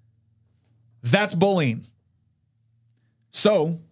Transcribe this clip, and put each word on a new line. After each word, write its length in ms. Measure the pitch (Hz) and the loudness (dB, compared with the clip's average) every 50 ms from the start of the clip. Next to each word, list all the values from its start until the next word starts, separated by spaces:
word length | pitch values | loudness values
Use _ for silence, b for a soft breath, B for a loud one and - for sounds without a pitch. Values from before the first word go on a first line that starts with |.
| _ _ _ _ _ _ _ _ _ _ _ _ _ _ _ _ _ _ _ _ - | _ _ _ _ _ _ _ _ _ _ _ _ _ _ _ _ _ _ _ _ -2
That's 320 | 120 117 196 208 196 196 | 0 2 2 0 0 0
bullying. 480 | 165 190 202 196 180 151 127 113 120 - - _ _ _ _ _ _ _ _ _ _ _ _ _ _ _ _ _ _ _ _ _ _ _ _ _ _ _ _ | 0 0 2 2 0 0 -2 -4 -6 -10 -16 _ _ _ _ _ _ _ _ _ _ _ _ _ _ _ _ _ _ _ _ _ _ _ _ _ _ _ _
So 480 | - - - 208 214 180 151 165 165 165 - _ | -6 0 0 2 2 2 0 -2 -4 -8 -10 _